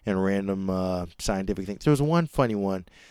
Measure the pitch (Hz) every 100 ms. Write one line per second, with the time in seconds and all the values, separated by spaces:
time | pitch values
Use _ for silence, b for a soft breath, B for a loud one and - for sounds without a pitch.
0 | 107 95 95 98 98 98 95 92 92 90
1 | 85 - - 98 98 98 95 98 151 139
2 | 147 170 160 - 123 104 98 95 87 b
3 | b